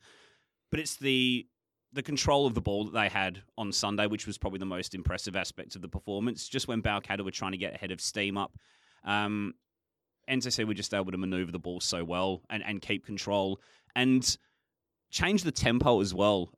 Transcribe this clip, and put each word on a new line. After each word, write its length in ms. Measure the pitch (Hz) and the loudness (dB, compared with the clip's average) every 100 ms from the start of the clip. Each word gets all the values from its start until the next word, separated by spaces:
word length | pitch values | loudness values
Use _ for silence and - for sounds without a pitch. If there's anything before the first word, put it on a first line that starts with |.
| - - - _ _ _ - | -12 -20 -20 _ _ _ -6
But 80 | 147 | -4
it's 160 | 147 - | -4 -2
the, 500 | 135 131 127 123 - _ _ _ _ | 2 4 4 2 -4 _ _ _ _
the 100 | 135 | -8
control 440 | 151 139 156 143 139 | -4 0 4 4 4
of 80 | |
the 60 | 110 | 2
ball 260 | 98 101 107 | 0 -2 0
that 80 | |
they 140 | 110 101 | 0 2
had 340 | 101 95 92 - - | 2 0 -4 -14 -8
on 140 | 101 | -4
Sunday, 380 | - 104 104 104 | -2 0 2 2
which 180 | 104 104 | 0 -6
was 100 | - | -4
probably 220 | 98 95 | -4 -4
the 80 | 95 | -4
most 280 | 90 - | -4 -6
impressive 420 | 92 85 90 101 92 | -4 -2 -2 -2 -4
aspect 400 | 87 - - 92 | -4 -8 -14 -12
of 60 | |
the 60 | 87 | -8
performance. 600 | 95 - 101 120 113 - | -8 -4 -2 -2 -4 -6
Just 180 | 131 - | -4 -2
when 160 | 113 | 0
Balcatta 420 | 107 101 - 98 | 2 0 -2 -4
were 60 | 95 | -4
trying 220 | - 95 | -4 -4
to 60 | 92 | -4
get 160 | 95 | -6
ahead 180 | - 95 | -6 -8
of 80 | 90 | -4
steam 360 | - 104 101 98 | -4 0 0 0
up, 220 | 98 - _ _ _ _ | -4 -8 _ _ _ _
um, 500 | - 104 104 104 101 - _ _ _ _ _ _ - | -2 0 2 -2 -4 -8 _ _ _ _ _ _ -2
N 140 | 127 | -2
T 100 | 123 | 0
C 140 | 120 | -2
were 100 | 110 | 0
just 180 | 98 - | -2 -2
able 200 | 101 95 | -2 -2
to 60 | 92 | -2
manoeuvre 340 | 92 92 87 | -2 -2 -2
the 60 | 87 | -4
ball 200 | 90 90 | -6 -4
so 220 | - 90 | -2 -2
well 400 | 85 87 95 92 _ | -2 0 0 -2 _
and, 140 | 107 | -8
and 180 | - 101 | -6 -8
keep 240 | - 101 - | -2 -4 -4
control 540 | 101 104 101 98 95 _ _ _ | -8 0 0 0 -4 _ _ _
and 420 | 123 131 131 - - _ _ _ _ _ _ _ | 2 6 6 4 -2 _ _ _ _ _ _ _
change 320 | - 170 202 | 0 2 4
the 100 | 175 | 2
tempo 500 | - 117 120 123 107 | 2 4 6 6 6
as 100 | 98 | 4
well 380 | 90 104 98 85 | 4 4 4 0